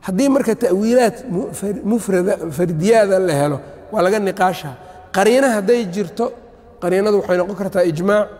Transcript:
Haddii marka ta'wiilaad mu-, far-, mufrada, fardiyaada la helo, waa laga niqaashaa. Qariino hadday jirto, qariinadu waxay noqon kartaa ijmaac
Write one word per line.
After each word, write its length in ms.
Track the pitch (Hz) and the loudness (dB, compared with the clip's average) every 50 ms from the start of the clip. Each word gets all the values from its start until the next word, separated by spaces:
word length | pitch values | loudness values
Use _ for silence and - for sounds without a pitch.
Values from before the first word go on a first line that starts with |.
| - | -6
Haddii 260 | - 185 185 269 285 | -4 -2 0 2 2
marka 240 | 262 277 240 220 220 | 2 2 2 0 -2
ta'wiilaad 600 | - 240 190 180 190 208 226 240 254 247 220 - - - 254 | 0 0 0 0 0 2 2 4 4 4 2 0 -4 -10 -6
mu-, 200 | 185 175 269 - 156 | -6 -4 -4 -6 -8
far-, 280 | - - 202 202 - - | -8 -6 -6 -6 -4 -2
mufrada, 500 | 196 226 233 - - 190 180 180 196 - - 156 165 | -2 -2 -2 0 0 0 0 2 0 -2 -2 -4 -8
fardiyaada 640 | 147 143 180 170 175 156 160 208 233 226 214 196 190 190 | -4 -4 -2 -2 -2 -2 2 4 4 4 4 4 2 2
la 140 | 190 180 151 | 2 2 2
helo, 240 | 139 143 147 143 127 - - - - - - | 2 0 0 -2 -4 -8 -14 -20 -20 -16 -8
waa 120 | - 220 254 | -2 0 0
laga 160 | 277 208 220 | 2 2 0
niqaashaa. 560 | 202 190 180 196 185 185 175 - - 147 127 - - - - - - - | 0 -2 0 0 0 0 0 -2 -10 -12 -14 -14 -18 -20 -20 -20 -20 -6
Qariino 360 | - 190 196 214 240 262 269 | 0 2 4 4 4 4 4
hadday 340 | 269 226 208 196 196 240 240 233 | 2 2 0 2 2 2 2 0
jirto, 380 | 180 170 202 208 160 - - 233 254 - - - - - - - - - - | -4 -4 -4 -6 -6 -4 -4 -4 -4 -4 -10 -20 -20 -20 -20 -20 -20 -16 -6
qariinadu 380 | - 202 185 190 202 214 208 | -4 -2 0 0 2 2 2
waxay 200 | 196 - - 180 | 0 2 0 0
noqon 180 | 180 180 180 202 | 0 0 -2 -4
kartaa 280 | 175 202 190 - 185 175 | -6 -8 -4 0 0 2
ijmaac 420 | 175 160 151 175 202 214 214 208 202 - - | 2 0 0 0 2 2 2 0 -2 -6 -18